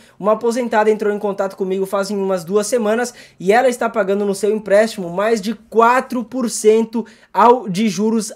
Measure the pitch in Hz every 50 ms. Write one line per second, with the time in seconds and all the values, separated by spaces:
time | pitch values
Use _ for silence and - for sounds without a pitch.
0 | _ _ _ - 180 208 220 220 240 233 226 262 240 233 233 214 214 220 214 208
1 | 214 202 208 202 202 202 190 190 196 190 190 - 196 185 190 196 190 190 214 196
2 | 196 185 208 196 196 190 190 180 165 160 196 208 208 - 269 240 214 208 220 240
3 | 247 233 - - - - _ - 170 185 208 240 262 254 233 - 240 226 - 226
4 | 196 185 196 202 208 202 190 196 - 202 214 214 214 190 196 208 233 220 - 208
5 | 180 170 170 196 202 226 233 220 180 220 220 - _ _ - 220 226 233 247 262
6 | 247 - - 254 226 - - 262 254 220 - - - 214 220 226 226 220 - 233
7 | 220 - - _ _ _ - - 214 240 247 254 202 214 175 185 226 220 165 175
8 | 214 220 220 226 202 - -